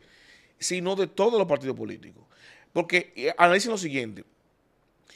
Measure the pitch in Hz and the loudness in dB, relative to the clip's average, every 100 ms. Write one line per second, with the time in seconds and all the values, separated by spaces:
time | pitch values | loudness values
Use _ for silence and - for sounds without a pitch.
0 | _ _ - - _ - - 180 180 196 | _ _ -20 -20 _ -10 -6 -4 -2 -2
1 | 185 - 208 226 180 143 131 117 107 101 | -2 0 2 2 2 0 -2 -6 -8 -12
2 | - - _ _ - - _ 170 170 180 | -18 -20 _ _ -20 -20 _ -4 0 -2
3 | 170 - 139 170 175 190 233 208 165 135 | -2 -4 -2 4 6 6 0 -6 -6 -6
4 | 113 98 - _ _ _ _ _ _ _ | -8 -12 -20 _ _ _ _ _ _ _
5 | _ | _